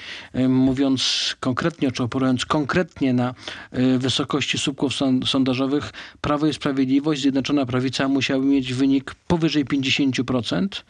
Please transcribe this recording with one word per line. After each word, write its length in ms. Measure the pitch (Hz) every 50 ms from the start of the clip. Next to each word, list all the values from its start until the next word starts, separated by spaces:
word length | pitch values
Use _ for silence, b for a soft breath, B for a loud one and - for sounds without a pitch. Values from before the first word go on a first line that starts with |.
| B B B B B B -
e, 140 | 123 131 131
mówiąc 880 | 131 127 131 135 131 131 139 135 135 123 - - - - - - - -
konkretnie, 520 | - 135 123 - - 170 156 - 151 135
czy 120 | 123 - 131
operując 420 | 113 - 135 131 131 131 123 -
konkretnie 680 | - - 156 147 123 127 180 180 170 _ - 143 135 123
na, 200 | 123 123 127 120 B B B B B B B
e, 260 | - 127 127 131 131 127
wysokości 600 | 127 131 - - 143 - - 143 123 - - -
słupków 360 | - 156 139 - - 135 -
son-, 320 | - 143 135 127 127 123
sondażowych, 680 | - - 139 131 131 127 123 135 131 139 147 120 104 B B B B B B
Prawo 260 | - 135 147 147 151 156
i 60 | 143
Sprawiedliwość, 680 | - - 147 139 135 135 127 135 139 139 156 156 139
Zjednoczona 440 | 131 139 131 139 127 - 143 147 135
Prawica 420 | 120 123 127 127 135 127 - 139 135
musiały 380 | 139 139 127 - 139 131 131
mieć 280 | 139 139 139 131 127 123
wynik 420 | 123 139 135 135 139 135 - - - _ -
powyżej 380 | 175 170 160 160 143 151 139
pięćdziesięciu 600 | 120 147 139 131 135 127 - 147 135 120 - 131
procent. 600 | - 127 127 107 - - 170 190 196 - - B